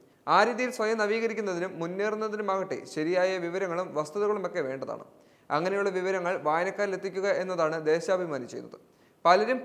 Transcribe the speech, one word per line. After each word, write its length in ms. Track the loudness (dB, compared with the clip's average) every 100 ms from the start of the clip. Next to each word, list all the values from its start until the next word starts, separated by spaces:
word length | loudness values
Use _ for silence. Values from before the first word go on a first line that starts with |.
| -20 _ 2 4
ആ 20 | 6
രീതിയിൽ 220 | 2 -2 0
സ്വയം 180 | 0 0
നവീകരിക്കുന്നതിനും 680 | 0 0 0 -2 -2 -2 -4 -4
മുന്നേറുന്നതിനുമാകട്ടെ 960 | -6 -2 -2 -2 -4 -4 -2 -2 -2 -6 -6
ശരിയായ 360 | -4 0 2 2 0
വിവരങ്ങളും 420 | -2 -2 -2 -2 -2 -4
വസ്തുതകളുമൊക്കെ 640 | -4 -2 0 0 -2 -2 -4
വേണ്ടതാണ്. 360 | -4 -6 -8 -12 -20 -20 _ -2 0
അങ്ങനെയുള്ള 340 | 2 2 0 0
വിവരങ്ങൾ 360 | 0 0 0 0 2
വായനക്കാരിൽ 460 | 2 0 0 -2 -2
എത്തിക്കുക 300 | -4 -2 0 0
എന്നതാണ് 340 | 0 0 0 2 2
ദേശാഭിമാനി 540 | 2 2 0 0 -4 -6
ചെയ്യുന്നത്. 260 | -10 -12 -18 -20 _ _ _
പലരും 340 | 6 6 4 2